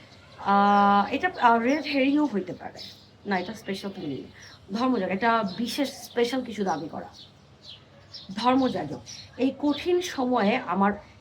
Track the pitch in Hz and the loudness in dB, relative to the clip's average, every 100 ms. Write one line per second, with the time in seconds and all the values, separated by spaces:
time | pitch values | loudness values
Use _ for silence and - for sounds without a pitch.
0 | - - - - - 202 202 202 202 202 | -20 -20 -20 -8 0 4 6 6 6 4
1 | 202 262 370 - 240 233 233 311 294 285 | 2 0 -2 2 4 4 4 0 0 0
2 | 269 285 294 202 - - 185 - - - | 2 2 2 -2 -6 -10 -12 -14 -18 -20
3 | - - - 185 185 214 - 196 202 180 | -20 -12 -4 -2 -4 -8 -8 -8 -8 -8
4 | 160 127 92 - - - - 202 262 240 | -8 -8 -10 -18 -20 -20 -8 -2 0 0
5 | 185 190 233 226 202 - 233 - 269 - | 0 0 2 2 0 -4 -4 -2 -4 -6
6 | - - 240 262 240 208 190 156 156 127 | -6 -2 0 0 -4 -4 -2 -4 -6 -10
7 | - - - - - - - - - - | -14 -18 -20 -20 -20 -20 -20 -20 -20 -20
8 | - - - 190 233 269 254 185 151 127 | -20 -18 -14 -2 2 4 2 0 -6 -10
9 | - - - - 262 262 294 285 349 359 | -14 -18 -12 -2 -2 0 -2 0 0 0
10 | 359 - 247 247 202 247 254 185 202 208 | 0 -2 0 2 2 2 0 2 2 0
11 | - - | -8 -20